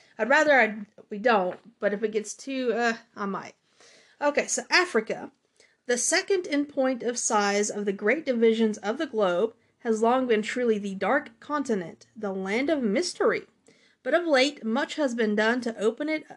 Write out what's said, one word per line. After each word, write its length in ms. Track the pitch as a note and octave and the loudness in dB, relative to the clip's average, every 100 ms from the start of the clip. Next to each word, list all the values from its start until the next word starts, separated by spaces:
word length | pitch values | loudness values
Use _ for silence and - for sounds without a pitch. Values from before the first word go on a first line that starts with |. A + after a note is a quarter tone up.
| _ - | _ -6
I'd 100 | A3 | 2
rather 320 | D4 D4+ C4+ | 4 6 6
I, 140 | A3 G#3+ G3+ - - | 4 -2 -14 -20 -14
we 80 | G#3 | -2
don't, 400 | A#3+ G#3+ F3+ - - _ | 2 2 2 -6 -16 _
but 140 | G3 | -4
if 100 | G3+ | -2
it 100 | A3 | -2
gets 220 | G#3+ A3 | -4 -6
too, 380 | - - C4+ B3 | -12 -8 -4 -2
uh, 200 | G#3+ A#3 A3+ _ - | 0 -2 -4 _ -8
I 100 | G3 | -6
might. 280 | F3+ - - _ _ - - _ _ | -6 -10 -20 _ _ -20 -20 _ _
Okay, 280 | D4 C#4+ - | 0 0 -2
so 140 | - A#3+ | -4 2
Africa. 600 | C#4+ F4 A3+ A3 E3+ - _ _ _ _ _ - | 2 4 0 -2 -8 -10 _ _ _ _ _ -4
The 120 | B3 | -2
second 480 | - E4 F#4+ G4 F4 | 2 0 2 -2 0
in 180 | C#4+ | -2
point 380 | D4 - C4 B3 | -2 -2 -2 0
of 160 | A3+ A#3+ | -4 -4
size 500 | - G#3+ G3+ G3+ G#3 | 0 2 2 2 0
of 160 | G#3 | -2
the 80 | G#3 | -4
great 320 | G3 G#3 D4+ | 0 0 0
divisions 540 | D4+ A#3 A3+ A3+ A3+ G#3 | 0 4 4 4 2 0
of 180 | G3+ C4+ | -6 -4
the 100 | D#4 | -4
globe 460 | A3 F#3+ F3 A3+ - _ _ | 0 0 2 0 -4 _ _
has 200 | A#3+ A3 | -2 2
long 260 | A3+ C4 B3+ | 2 2 2
been 140 | G#3+ | 0
truly 380 | G#3+ B3 B3 G#3+ | 0 -2 0 0
the 160 | G3+ | -2
dark 440 | F#3+ G3 C#4 D4 _ | -4 0 0 -2 _
continent, 640 | - D4 C4 G#3 E3 - - - | -6 -4 -2 -2 -4 -14 -20 -10
the 160 | G#3 | -8
land 380 | F#3+ F#3+ A3 C#4+ | -6 -4 -2 0
of 120 | D4+ | 0
mystery. 600 | A3+ A3 F4+ - C#4+ F3 - _ _ _ _ _ | 2 0 -2 0 0 0 -6 _ _ _ _ _
But 120 | B3+ | -2
of 100 | D#4+ | 0
late, 400 | E4+ C4+ C#4 C#4+ | 2 2 2 0
much 300 | A3 A#3+ D#4+ | -4 -2 -2
has 200 | - C#4 | -2 -2
been 200 | A#3 A3 | 0 0
done 260 | G#3 A3 B3 | 2 2 0
to 180 | A#3 A3+ | -4 -2
open 300 | G#3 A#3 D4+ | -2 -2 -4
it 160 | D#4 - | -4 -6